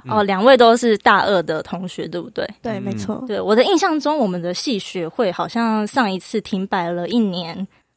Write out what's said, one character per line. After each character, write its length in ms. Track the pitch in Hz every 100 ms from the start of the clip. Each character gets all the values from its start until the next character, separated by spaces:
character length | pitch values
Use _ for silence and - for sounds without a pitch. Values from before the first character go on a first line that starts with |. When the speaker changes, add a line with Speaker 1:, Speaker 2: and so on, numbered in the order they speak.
| 127
Speaker 1:
嗯。 80 |
Speaker 2:
哦， 100 | 214
两 180 | 196 185
位 120 | 233 262
都 220 | 233 240
是 200 | 240 208
大 260 | 240 196 -
二 180 | 190
的 180 | 160 156
同 240 | - 175 185
学， 220 | - 160
对 140 | 170
不 80 | 165
对？ 200 | - - -
Speaker 3:
对， 180 | 233 202
Speaker 1:
嗯。 40 |
Speaker 3:
没 100 | 202 -
错。 260 | 196 214 254
Speaker 2:
对， 120 | 196
我 140 | 185
的 80 | 220 254
印 120 | 339
象 220 | 381 311
中， 180 | 294 302
我 80 | 208
们 160 | 180
的 120 | 170
系 260 | 175 294 202
学 300 | - 185 160
会 200 | - 202
好 160 | 175 175
像 400 | 233 226 214 208
上 240 | 269 214
一 80 | 190
次 220 | - 214
停 260 | - 190 196
摆 240 | 196 170
了 160 | 175 170
一 100 | 233
年， 480 | 208 180 165 165 196 _ _